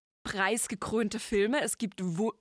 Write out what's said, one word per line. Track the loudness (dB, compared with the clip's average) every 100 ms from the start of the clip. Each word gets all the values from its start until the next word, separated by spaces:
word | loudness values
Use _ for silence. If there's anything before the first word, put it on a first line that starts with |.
| _ _
preisgekrönte | -6 0 2 2 0 -4 -2 0 0 -2
Filme, | 0 2 4 2
es | 0 -2
gibt | -4 -4
wo-, | -4 0 -2 -2